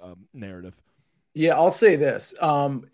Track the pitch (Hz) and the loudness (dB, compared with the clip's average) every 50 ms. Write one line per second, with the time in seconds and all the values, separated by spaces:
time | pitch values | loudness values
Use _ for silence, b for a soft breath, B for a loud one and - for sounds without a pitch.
0 | 87 92 87 90 95 _ - 135 104 98 92 90 90 92 - _ _ _ _ _ | -20 -20 -20 -20 -20 _ -18 -16 -16 -14 -14 -16 -16 -18 -20 _ _ _ _ _
1 | _ _ _ _ _ _ - 151 156 165 151 147 165 185 180 - 233 208 170 139 | _ _ _ _ _ _ -4 -2 0 0 2 2 2 2 4 4 4 4 4 4
2 | 151 139 - - - - - - 175 156 147 143 143 143 139 123 - - | 2 0 0 -2 -6 -8 -6 -4 -2 0 0 0 0 -2 -4 -6 -10 -4